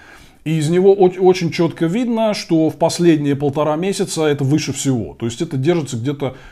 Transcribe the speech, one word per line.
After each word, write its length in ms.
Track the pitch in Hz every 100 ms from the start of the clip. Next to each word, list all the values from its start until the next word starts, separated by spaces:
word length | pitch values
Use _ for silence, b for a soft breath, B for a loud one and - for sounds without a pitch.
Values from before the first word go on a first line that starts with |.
| B B B B
И 140 | 151 160
из 120 | 151
него 220 | 175 196
о-, 280 | 196 180 185
очень 300 | 185 185 170
чётко 360 | - 165 - 165
видно, 460 | 214 240 226 220
что 360 | 202 - 165 156
в 60 | 151
последние 600 | 165 170 170 156 143 139
полтора 400 | 143 147 151 151
месяца 480 | 190 196 180 165
это 200 | 156 143
выше 280 | 135 156 143
всего. 420 | - 139 123 80
То 120 | - 117
есть 160 | 120
это 140 | 165 135
держится 400 | 143 175 139 117
где-то 400 | 127 143 131 B B